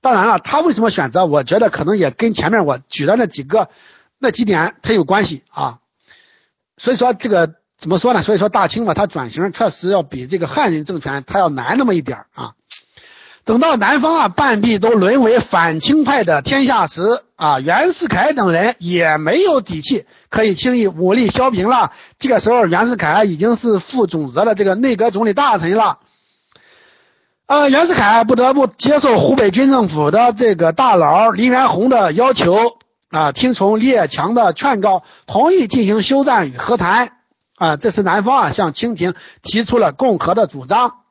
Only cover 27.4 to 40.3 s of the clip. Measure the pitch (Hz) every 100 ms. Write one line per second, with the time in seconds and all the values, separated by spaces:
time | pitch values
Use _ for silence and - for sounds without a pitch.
27.4 | _ 285 285 269 339 349 202 226 226 247
28.4 | 254 269 262 - 254 294 285 214 143 262
29.4 | 208 180 269 269 202 151 147 196 240 214
30.4 | 233 180 165 165 262 196 151 165 226 196
31.4 | 247 254 262 175 240 247 190 156 254 254
32.4 | 170 190 240 - _ _ _ 160 151 127
33.4 | 254 254 196 220 247 240 160 - 160 240
34.4 | 208 165 277 233 202 190 - - - 202
35.4 | 302 370 233 262 202 220 196 277 269 233
36.4 | 156 127 - 233 175 214 247 _ _ _
37.4 | _ _ 170 147 - 190 190 190 208 269
38.4 | 180 131 180 147 233 202 175 175 - -
39.4 | - 220 226 240 196 139 254 185 -